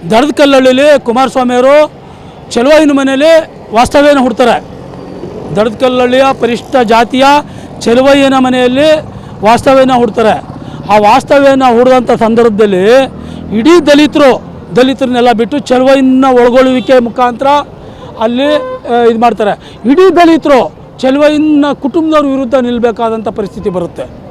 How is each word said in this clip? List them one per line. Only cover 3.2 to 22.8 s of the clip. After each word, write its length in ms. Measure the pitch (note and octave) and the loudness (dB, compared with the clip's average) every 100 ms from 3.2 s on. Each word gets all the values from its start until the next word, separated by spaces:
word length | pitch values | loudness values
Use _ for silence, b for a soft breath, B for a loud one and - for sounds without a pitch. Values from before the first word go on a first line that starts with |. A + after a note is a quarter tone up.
| D#4 E4 - - - | 2 2 0 -16 -4
ವಾಸ್ತವ್ಯನ 440 | G#3+ B3 - D4 C#4+ | -2 0 2 2 2
ಹೂಡ್ತಾರೆ. 460 | B3+ G3+ A#3+ D#3+ - - - - - - - - - E3 | 0 0 0 0 -6 -18 -16 -18 -16 -16 -14 -14 -8 -4
ದಡದಕಲ್ಲಹಳ್ಳಿಯ 680 | A3+ G#3 C4 B3+ B3 B3+ C4+ C4+ | -4 -2 -2 0 0 2 0 0
ಪರಿಶಿಷ್ಟ 360 | A#3 A#3 - C4+ | -4 -4 -4 -2
ಜಾತಿಯ 480 | A3 A3+ A#3+ B3+ C4+ C#4+ D4 B B - | 2 0 0 0 2 2 -2 B B -8
ಚೆಲುವಯ್ಯನ 560 | - A#3+ C4+ C#4+ C4+ C4+ | 0 2 4 2 2 0
ಮನೆಯಲ್ಲಿ 800 | B3+ B3+ B3 B3+ D#4 D#4 - B B B | 0 0 0 2 2 0 -2 B B B
ವಾಸ್ತವ್ಯನ 480 | G3+ A#3 C#4+ C4+ C4 | 0 2 2 2 2
ಹೂಡ್ತಾರೆ. 420 | B3+ A#3+ G#3+ A3+ F3+ - - B B - | 2 0 0 0 -2 -6 -18 B B -2
ಆ 60 | G#3 | 2
ವಾಸ್ತವ್ಯನ 640 | G#3 B3+ - C#4+ C#4 C4+ | 4 2 2 2 4 4
ಹೂಡಿದಂಥ 460 | C4 A#3 B3+ B3+ A#3 | 2 2 4 2 0
ಸಂದರ್ಭದಲ್ಲಿ 760 | A#3 A3+ A3+ A#3 G3+ G#3+ F#3 G3 B3+ C4 - B B B G#3 | -2 0 2 0 2 0 2 2 2 0 -8 B B B -2
ಇಡೀ 220 | A#3 F4 | 2 4
ದಲಿತರು, 600 | D4 C#4+ D4+ D#4 C#4 A#3 - - - F3 | 4 2 2 2 2 2 -6 -20 -6 0
ದಲಿತರನ್ನೆಲ್ಲ 560 | C4 C4+ B3+ B3 B3 | 0 -2 -4 0 0
ಬಿಟ್ಟು 260 | A3+ A3+ C#4+ | 0 -2 -4
ಚೆಲುವಯ್ಯನ 640 | - B3+ C4 C4+ C4 C4 C4+ | -2 0 2 2 2 2 2
ಒಳಗೊಳ್ಳುವಿಕೆ 680 | B3+ A#3+ B3+ C4 B3+ A3+ B3+ | 2 2 2 2 0 2 0
ಮುಖಾಂತರ 480 | A#3 B3 B3 A#3 C4+ C#4+ - - B B B - | 0 -2 -2 0 0 0 -2 -16 B B B -6
ಅಲ್ಲಿ, 340 | A3+ A#3+ C#4+ | -4 -2 0
ಆ, 500 | D4+ B4+ B3+ - A#3+ A#3 | -2 -4 -12 -4 0 0
ಇದು 80 | A3 | 2
ಮಾಡ್ತಾರೆ. 300 | A#3+ G#3+ G#3+ E3+ B B A3 | -2 0 -4 -4 B B 0
ಇಡೀ 200 | D4 F#4+ | 2 4
ದಲಿತರು 760 | E4+ E4+ E4 D4+ C4 - - - - | 4 2 2 2 0 0 -8 -20 -6
ಚೆಲುವಯ್ಯನ 680 | C4 C#4 D4 D4+ D#4 D4 C#4+ | -4 0 0 0 0 0 0
ಕುಟುಂಬದವ್ರ 540 | C4+ C4 E4 D#4+ D#4 C#4+ | -4 -4 -4 0 0 0
ವಿರುದ್ಧ 280 | C4+ C4 | -4 -2
ನಿಲ್ಲಬೇಕಾದಂಥ 760 | C4 A#3+ A#3+ | -2 -2 -2